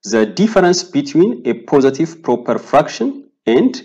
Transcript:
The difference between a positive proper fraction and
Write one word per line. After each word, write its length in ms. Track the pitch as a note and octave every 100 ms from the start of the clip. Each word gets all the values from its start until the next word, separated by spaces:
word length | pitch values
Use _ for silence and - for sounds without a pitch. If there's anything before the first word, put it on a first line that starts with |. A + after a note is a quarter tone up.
The 180 | - A2+ G#2+
difference 520 | - G#3+ G3+ F3+ F3+ -
between 460 | C#3 C#3 D#3 G3 B3
a 120 | - A#2
positive 480 | - D3 C3+ C3+ E3 -
proper 360 | - A#2+ A#2+ A2
fraction 500 | - C#3 D3+ - B3 C4+ - _
and 280 | - A#2+ B3 -